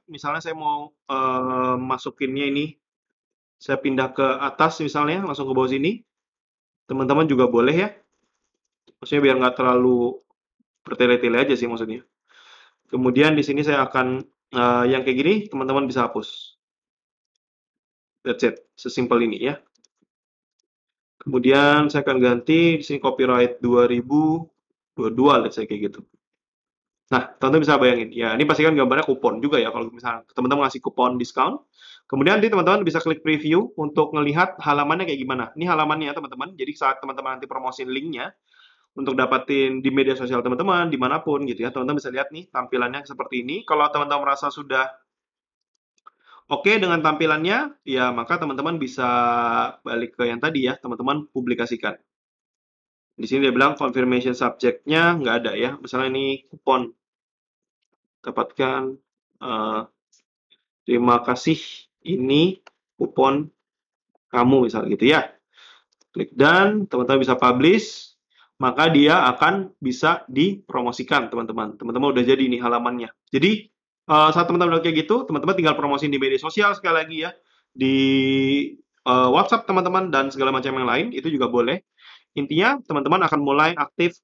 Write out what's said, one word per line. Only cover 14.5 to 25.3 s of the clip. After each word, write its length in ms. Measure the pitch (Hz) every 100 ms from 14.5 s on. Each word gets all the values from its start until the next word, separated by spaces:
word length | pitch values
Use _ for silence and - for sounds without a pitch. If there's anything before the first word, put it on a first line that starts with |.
| 127
eh, 300 | 123 123 123
yang 140 | 131
kayak 140 | 131 127
gini, 140 | 147 214 208
teman-teman 320 | 135 131 135
bisa 240 | 135 127 117
hapus. 420 | 113 107 - - _ _ _ _ _ _ _ _ _ _ _ _ _ _ _ _ _
That's 200 | 131 120
it. 240 | 117 - - -
Sesimpel 480 | 123 123 123 120
ini 140 | 117 101
ya. 200 | 123 143 _ _ _ _ _ _ _ _ _ _ _ _ _ _ _ _
Kemudian 720 | - 127 123 135 143 147 147
saya 120 | 147
akan 160 | 143 131
ganti 600 | 123 120 120 160 170 160
di 40 |
sini 160 | 143 139
copyright 600 | 131 127 127 123 120 123
dua 280 | 123 123 120
ribu 600 | 123 123 147 156 165 165 _ _ _ _ -
dua 160 | 113
dua, 220 | 113 139